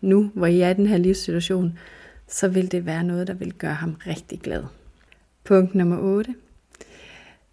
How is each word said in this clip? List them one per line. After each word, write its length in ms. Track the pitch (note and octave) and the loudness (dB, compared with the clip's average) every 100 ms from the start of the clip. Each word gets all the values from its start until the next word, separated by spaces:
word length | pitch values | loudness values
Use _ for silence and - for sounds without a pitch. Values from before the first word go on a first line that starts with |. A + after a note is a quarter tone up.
nu, 300 | G3 G3 G#3 | 2 4 2
hvor 120 | G#3 E3+ | 0 2
I 140 | F3 | 4
er 100 | F3+ | 4
i 40 | |
den 120 | F#3 G3+ | 2 2
her 120 | F#3+ | 4
livssituation, 800 | F3+ F#3+ - E3+ E3+ F#3 F3 E3+ - - - - - | 2 0 -2 -4 -2 -2 -2 -4 -14 -20 -20 -20 -14
så 200 | - G3 | -4 0
vil 240 | F#3 F#3 | 0 0
det 140 | F3+ E3+ | -2 -4
være 180 | D#3+ | -4
noget, 220 | F3 F3 F#3 | -2 -2 -4
der 80 | |
vil 180 | F#3 F3+ | -6 -10
gøre 220 | F3+ - | -8 -8
ham 220 | D3+ E3 D#3+ F#3 | -6 -8 -8 -10
rigtig 340 | D#3+ - - | -10 -10 -12
glad. 220 | - D#2+ C3 - - - _ _ _ _ | -8 -8 -10 -16 -20 -20 _ _ _ _
Punkt 300 | - G3 F#3 | 2 4 4
nummer 240 | F#3+ F3 F3 | 2 2 0
otte, 360 | G3 G3+ A3 A#3+ _ _ _ - - - - - - _ _ | 0 -2 -2 -8 _ _ _ -20 -20 -20 -20 -20 -20 _ _